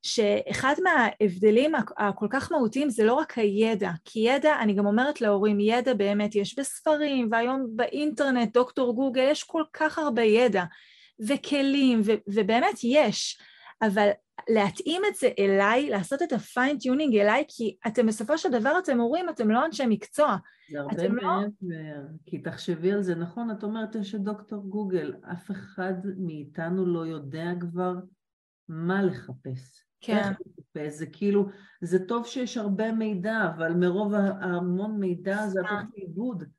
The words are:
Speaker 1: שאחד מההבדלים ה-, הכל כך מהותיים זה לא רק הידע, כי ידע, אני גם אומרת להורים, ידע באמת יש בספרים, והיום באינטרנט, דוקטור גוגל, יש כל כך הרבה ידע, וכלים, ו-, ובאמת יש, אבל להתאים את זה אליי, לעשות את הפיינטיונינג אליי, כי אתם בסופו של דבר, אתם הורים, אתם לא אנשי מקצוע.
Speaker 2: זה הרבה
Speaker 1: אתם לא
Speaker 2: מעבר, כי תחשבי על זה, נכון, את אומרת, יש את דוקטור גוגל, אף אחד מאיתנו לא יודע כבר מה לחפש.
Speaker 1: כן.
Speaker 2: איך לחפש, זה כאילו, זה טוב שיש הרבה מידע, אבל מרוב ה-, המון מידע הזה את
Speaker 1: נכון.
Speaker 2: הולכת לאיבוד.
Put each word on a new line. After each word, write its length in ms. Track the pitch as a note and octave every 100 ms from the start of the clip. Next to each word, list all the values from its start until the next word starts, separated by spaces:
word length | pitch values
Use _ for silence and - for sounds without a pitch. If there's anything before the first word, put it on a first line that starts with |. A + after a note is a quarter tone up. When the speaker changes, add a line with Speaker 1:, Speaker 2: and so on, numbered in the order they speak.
| -
Speaker 1:
שאחד 680 | - G#3 G#3 - - C4 D4+
מההבדלים 880 | F#4 D#4 A3 - G#3+ F3+ G#3+ G#3+ D4
ה-, 340 | D#4 A3 - G#3
הכל 180 | G3 G#3
כך 220 | C4 -
מהותיים 380 | E4 A3+ C4 D4
זה 140 | A3
לא 100 | G#3+
רק 240 | C4 D#4 -
הידע, 520 | G#3 G3 A3 G#3+ G3 E3+
כי 160 | - A3+
ידע, 360 | A3 C#4 D4+ D4+
אני 140 | A3
גם 120 | G3 G3+
אומרת 340 | G#3 C4+ D4
להורים, 400 | A3 G3+ G#3 G3+
ידע 340 | G#3 A#3+ B3+
באמת 400 | A3+ G3 G#3 G#3
יש 240 | G#3 G3 -
בספרים, 680 | C4+ - - D4+ D4+ C4+ A3+
והיום 340 | A3+ A#3+ C4 B3+ A3
באינטרנט, 760 | A#3+ - D4+ - C#4 B3 A3+
דוקטור 400 | A#3+ B3 - B3
גוגל, 340 | A3+ C4+ B3 C4
יש 120 | D4+
כל 200 | - E4 D#4
כך 260 | - D#4 D#4+
הרבה 240 | D4 A3+
ידע, 420 | A3+ G#3+ B3 F#3+ F3 - - - - _ G#3+
וכלים, 720 | C#4 - C#4+ C#4 C#4 C4+ A#3
ו-, 80 | G#3 G#3+ -
ובאמת 480 | G3+ G3 A3+ F4 D#4
יש, 540 | A#3 C#4+ B3 - - - - - - -
אבל 260 | A3 G3+ G#3 G3+ _ - -
להתאים 540 | A3+ A#3+ - - E4+ G#4
את 60 |
זה 140 | G4+ C4+ G3+
אליי, 520 | G3 G3 G3+ A#3+ C#4+
לעשות 320 | G3+ F#3 C#4
את 100 | E4+
הפיינטיונינג 840 | A#3 - - B3+ D4 B3+ C4 D#4 G#3+
אליי, 280 | G3+ A#3 D4+
כי 280 | - A3+ - A#3+
אתם 200 | A3+ A3
בסופו 320 | G#3+ A3 D#4+
של 120 | F4+ A#3+
דבר, 180 | A#3 E4+
אתם 160 | F4+ B3
הורים, 280 | A#3 D#4 F4+
אתם 220 | D#4 A3
לא 160 | A3+ D#4
אנשי 160 | - B3+
מקצוע. 480 | G#3 - - D4 F#3 - _ _
Speaker 2:
זה 100 | D3
הרבה 120 | C#3+
Speaker 1:
אתם 220 | E3 F#3
לא 80 | A#3+
Speaker 2:
מעבר, 240 | G3 F#3+ G#3 G#3 F3+ D#3+ D#3 D3 C#3 D#3 -
כי 120 | E3
תחשבי 540 | E3+ - - E3 F3
על 100 | G3+
זה, 120 | F#3
נכון, 360 | E3 E3+ A#3 A#3
את 140 | G#3+
אומרת, 300 | G#3 A3 A3
יש 200 | A3+ G3
את 80 | A3
דוקטור 420 | G3 G3+ - G#3 G3
גוגל, 460 | G3+ G3+ F3+ D3 - -
אף 180 | F3+ -
אחד 440 | G3 - - F#3 F#3 G3 F#3+
מאיתנו 680 | F3+ D#3 C#3 - E3 F#3 F#3
לא 200 | E3+ D#3+
יודע 440 | D#3+ C#3 D#3 E3+ F3
כבר 340 | F3 E3+ F3+ F3+ F#3 _ _ _ _ _ -
מה 340 | D#3+ E3+ F#3+
לחפש. 800 | G3 - - B2+ C3+ B2+ - _ _ _
Speaker 1:
כן. 160 | - G#3
Speaker 2:
איך 100 | G3+ G3
לחפש, 540 | - - - D#3 D3+ D3+
זה 80 | D#3+
כאילו, 400 | - G3+ G3+ G3 - - _
זה 260 | E3+ F3+ F#3
טוב 200 | A#3 A#3
שיש 300 | C4+ B3 A#3+
הרבה 360 | G#3 F#3+ A3
מידע, 600 | A3+ A3 G3 G3+ A3+ F#3 D#3+
אבל 160 | E3
מרוב 420 | F3 F3+ F#3 G#3
ה-, 240 | G#3 G3 F#3+
המון 600 | F#3 F3 F3+ F3+ G#3+ G#3+
מידע 400 | F#3+ F3 F#3+ G3+
הזה 200 | G#3+ F#3+
את 40 |
Speaker 1:
נכון. 120 | G#3 G#3
Speaker 2:
הולכת 220 | G#3 G3+
לאיבוד. 460 | F#3 E3 B3 G3 D3+